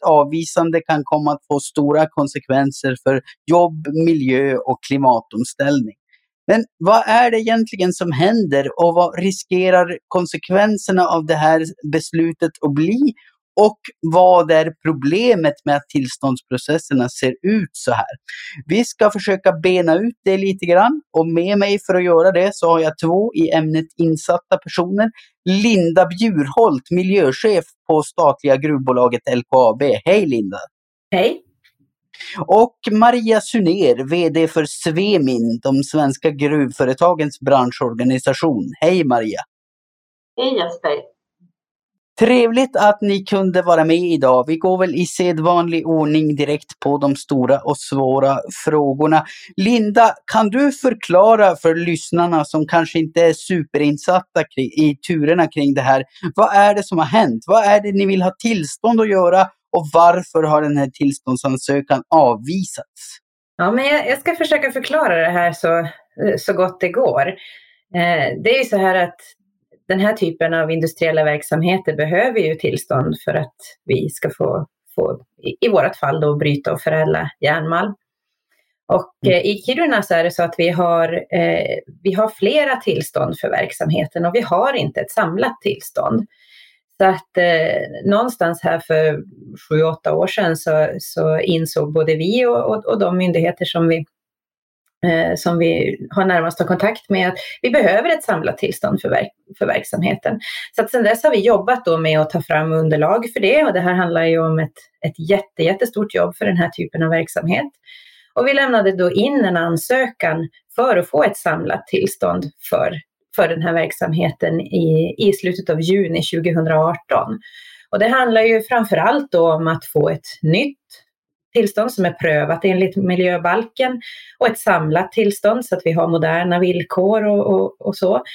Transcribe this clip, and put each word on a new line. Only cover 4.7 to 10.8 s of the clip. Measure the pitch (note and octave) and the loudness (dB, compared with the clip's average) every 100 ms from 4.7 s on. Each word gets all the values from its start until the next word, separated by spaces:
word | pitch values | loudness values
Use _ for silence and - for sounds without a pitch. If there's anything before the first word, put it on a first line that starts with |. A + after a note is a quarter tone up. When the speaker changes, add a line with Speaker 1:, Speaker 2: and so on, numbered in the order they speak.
| B2 - | -6 -4
Speaker 1:
klimatomställning. | C#3 C3 A#2 - G#2 B2+ - C#3 C#3+ G#2+ - _ _ _ _ - | 0 2 2 -2 -6 -6 -4 -2 -2 -4 -10 _ _ _ _ -2
Men | A3+ A3 - | 0 -2 -2
vad | E3+ A3+ G#3+ | 2 4 4
är | A3+ A#3+ | 4 4
det | A3+ | 0
egentligen | A3+ A3+ A3+ G3 F3+ | 0 0 -2 -2 -2
som | - F3 | -2 -2
händer | C3+ F#3 A3+ F3 C#3 C3+ - | 0 2 2 2 0 0 2
och | E3+ | 2
vad | E3+ E3+ E3+ | 4 2 0
riskerar | F#3+ F#3+ - F#3 F#3 F3+ F3 F3 - | -4 -4 -4 0 4 4 2 -4 -4
konsekvenserna | F3+ F3 D#3+ - F#3+ G#3+ G3+ | -4 -2 -6 -2 2 2 0